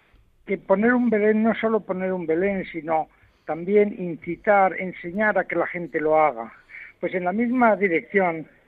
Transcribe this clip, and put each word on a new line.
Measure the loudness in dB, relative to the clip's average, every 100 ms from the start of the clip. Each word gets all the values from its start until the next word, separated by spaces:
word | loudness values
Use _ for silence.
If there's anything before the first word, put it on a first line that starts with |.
| _ _ _ _ -8
que | -6
poner | 0 2 4
un | 2 2
Belén | 2 2 2
no | 0
es | 0
solo | 0 -2
poner | -2 -6 -4
un | -4 -2
Belén, | 0 0 -2 -6
sino | -10 -4 -4 -4 _ _ _ -10
también | -6 2 2 2 0
incitar, | -8 -8 -10 -4 2 4 4 0
enseñar | -8 -10 -8 -2 0 0
a | -2
que | -2
la | -4
gente | -6 -8 -4
lo | 2 4
haga. | 4 0 -10 -16 _ -20 -20 _
Pues | -6
en | -4
la | -4
misma | -2 -2 2 4 4
dirección, | 2 0 0 0 0 -2 -10 _